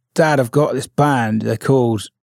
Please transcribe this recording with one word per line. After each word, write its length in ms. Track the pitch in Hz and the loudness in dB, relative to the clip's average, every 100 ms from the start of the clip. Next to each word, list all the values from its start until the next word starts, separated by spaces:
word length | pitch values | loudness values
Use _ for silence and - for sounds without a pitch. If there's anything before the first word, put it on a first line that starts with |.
| _ | _
"Dad, 260 | - 160 143 | 0 2 2
I've 100 | 120 | 0
got 240 | 143 147 127 | 0 0 -4
this 120 | - | -8
band, 540 | - 147 135 110 110 | 0 0 2 0 -2
they're 160 | 113 113 | -2 -4
called 460 | - 135 120 107 - _ | 0 2 2 -2 -6 _